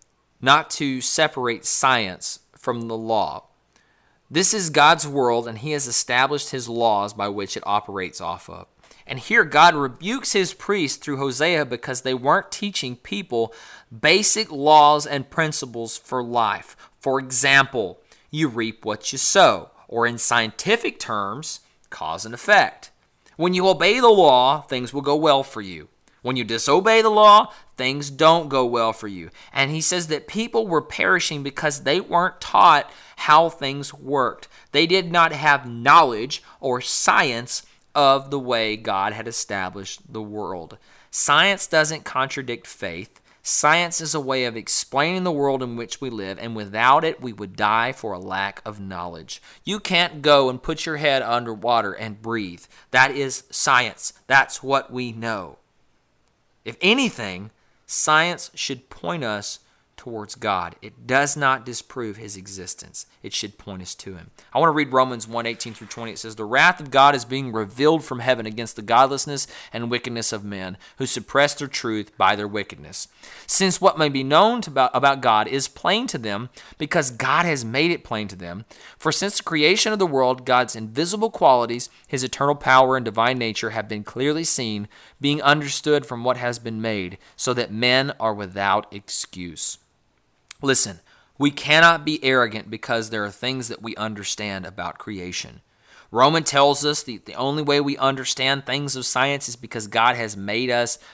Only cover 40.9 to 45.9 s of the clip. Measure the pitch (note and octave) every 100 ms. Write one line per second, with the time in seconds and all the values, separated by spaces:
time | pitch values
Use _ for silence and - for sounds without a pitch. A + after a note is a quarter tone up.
40.9 | _ _ - - D3 F#3 F#3+ - D#3+ D3+
41.9 | D#3+ - C3+ C3+ - B2+ A#2+ - - G2
42.9 | E2+ G2+ _ _ _ - - D3+ E3 F3
43.9 | E3+ D#3+ D#3 C3+ C3 B2 A2+ - - -
44.9 | C3 D3+ F#3 F3+ D3+ C#3 C3+ B2+ A#2 A2+